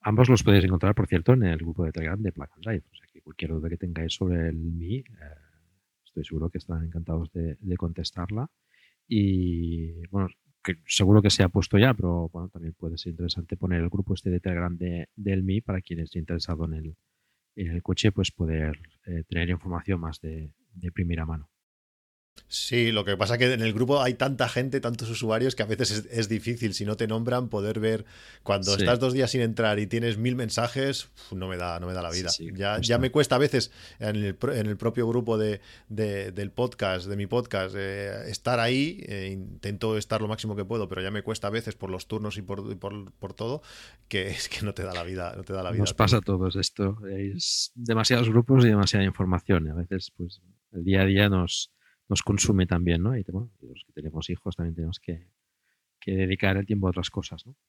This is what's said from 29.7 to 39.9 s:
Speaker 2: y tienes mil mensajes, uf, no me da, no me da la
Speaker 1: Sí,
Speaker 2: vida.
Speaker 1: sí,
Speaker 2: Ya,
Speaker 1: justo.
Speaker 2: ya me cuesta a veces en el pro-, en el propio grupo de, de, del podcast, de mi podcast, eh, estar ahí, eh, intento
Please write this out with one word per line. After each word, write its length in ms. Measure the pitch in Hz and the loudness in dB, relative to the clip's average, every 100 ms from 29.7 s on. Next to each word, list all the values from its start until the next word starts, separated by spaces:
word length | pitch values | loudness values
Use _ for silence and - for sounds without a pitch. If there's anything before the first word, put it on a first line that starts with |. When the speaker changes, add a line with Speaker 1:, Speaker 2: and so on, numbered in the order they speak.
| 104 | 2
Speaker 2:
y 80 | 104 | 0
tienes 300 | 117 117 107 | 0 0 0
mil 180 | 120 | -2
mensajes, 760 | 127 113 110 120 135 135 127 - | -2 -2 -2 -2 0 -2 -2 -8
uf, 180 | - - | -18 -12
no 120 | 95 92 | -8 -6
me 120 | 90 | -4
da, 200 | 87 85 | -4 -4
no 80 | 87 | -6
me 40 | |
da 80 | 92 | -6
la 100 | 85 | -4
Speaker 1:
Sí, 80 | 87 | -4
Speaker 2:
vida. 80 | 90 | -4
Speaker 1:
sí, 200 | - 82 92 | -4 -6 -4
Speaker 2:
Ya, 200 | 101 107 | -2 -2
Speaker 1:
justo. 120 | 120 | 0
Speaker 2:
ya 80 | 120 | 2
me 120 | 131 | 2
cuesta 260 | 147 139 127 | 2 2 4
a 20 | |
veces 320 | 139 131 - - - - | 4 2 -2 -8 -20 -8
en 180 | 107 107 | -4 -2
el 180 | 101 | -2
pro-, 200 | 95 120 | -2 -4
en 120 | 117 107 | -2 -2
el 120 | 104 | -2
propio 280 | 117 117 117 | -2 0 0
grupo 300 | 117 117 110 | 0 0 0
de, 240 | 107 101 - - _ | 0 -2 -8 -20 _
de, 420 | 107 107 98 98 | -4 -2 -2 -6
del 180 | 92 101 | -6 -8
podcast, 540 | - 123 110 101 92 90 | -2 -4 -2 -2 -2 -4
de 100 | 101 | -6
mi 100 | 98 | -2
podcast, 480 | 120 120 98 95 98 | -2 -2 -2 -4 -4
eh, 340 | 98 98 101 104 - | -6 -6 -8 -8 -10
estar 300 | 104 - 123 | -6 -2 0
ahí, 420 | 117 131 147 196 - | 2 2 0 -4 -10
eh, 220 | 101 95 | -8 -6
intento 680 | 95 98 98 101 101 113 | -8 -10 -10 -8 -4 -2